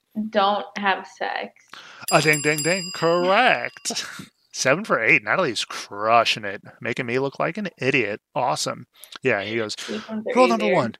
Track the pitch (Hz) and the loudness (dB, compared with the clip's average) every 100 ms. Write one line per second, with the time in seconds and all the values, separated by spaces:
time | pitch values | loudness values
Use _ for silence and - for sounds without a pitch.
0 | _ 220 214 214 196 202 - 202 202 190 | _ -8 -2 2 2 2 -4 -4 -2 -2
1 | - - 196 - - _ _ - - - | -4 -8 -6 -6 -8 _ _ -20 -20 -16
2 | - 165 151 151 151 156 156 190 180 - | 0 2 4 2 2 0 0 -2 -4 -2
3 | 165 175 180 202 247 131 120 - - 233 | 2 2 4 4 4 2 -2 -10 -8 -6
4 | - - - _ _ - 131 156 226 151 | -8 -12 -18 _ _ -2 2 2 2 0
5 | 113 147 107 143 165 104 - - - 101 | 4 2 2 0 0 -2 -6 -8 -10 -4
6 | 107 117 110 120 104 101 - - 117 123 | 4 4 4 0 -4 -10 -14 -10 -6 -4
7 | 123 127 139 - 151 - 202 - 131 139 | -2 -2 -2 -2 -4 -4 -8 -2 0 2
8 | 104 107 _ 143 127 151 131 123 123 _ | 0 -4 _ -2 0 0 -4 -6 -12 _
9 | - - 127 104 98 113 107 - - 214 | -20 -4 0 0 0 -4 -4 -8 -8 -10
10 | - 220 214 226 247 226 208 180 120 | -8 -8 -2 4 4 4 2 2 0